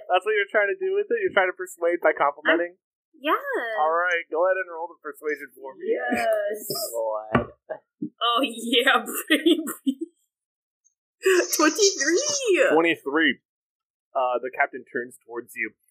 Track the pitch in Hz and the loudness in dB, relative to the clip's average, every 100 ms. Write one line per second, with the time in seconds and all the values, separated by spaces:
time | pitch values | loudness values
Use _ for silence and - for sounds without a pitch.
0 | - 180 214 208 202 220 202 190 190 202 | 0 0 2 0 0 0 0 0 -2 -2
1 | 202 233 190 202 185 - 180 - 170 175 | 0 0 0 2 0 -2 -10 -2 -2 2
2 | 156 - 147 151 247 302 175 180 _ _ | 2 2 0 0 0 0 0 -8 _ _
3 | _ 311 285 - 554 427 240 160 156 170 | _ _ -2 0 -2 -4 -4 0 2 2
4 | 180 170 - 156 185 185 180 165 170 165 | 2 0 -2 0 2 0 -4 -10 -12 -12
5 | 151 143 151 143 139 127 131 131 403 - | -14 -8 -6 -6 -8 -16 -18 -10 -4 -4
6 | - 698 679 640 605 - - 659 640 117 | -2 -2 0 0 -2 -6 -8 -8 -6 -6
7 | 110 107 107 117 117 - - - _ - | -4 -6 -2 -2 -2 -12 -14 -14 _ -14
8 | - - 233 240 262 226 233 240 262 233 | -12 -4 0 0 -2 -4 0 2 4 2
9 | 220 - - 302 339 311 320 - 269 - | 0 -6 0 2 4 2 0 -6 -4 -4
10 | 330 _ _ _ _ _ _ _ _ _ | -8 _ _ _ _ _ _ _ _ _
11 | _ _ 381 359 - - 311 320 392 359 | _ _ 2 4 2 4 2 4 2 2
12 | 285 370 587 571 494 330 202 156 170 151 | 0 0 0 -2 2 4 4 4 2 0
13 | 139 151 151 - _ _ _ _ _ _ | -2 0 0 0 _ _ _ _ _ _
14 | _ 135 127 104 123 147 143 131 - 127 | _ -4 -2 -2 -4 -2 -2 -4 -8 -8
15 | 123 - - 120 117 120 110 _ _ | -8 -14 -14 -12 -12 -8 -8 _ _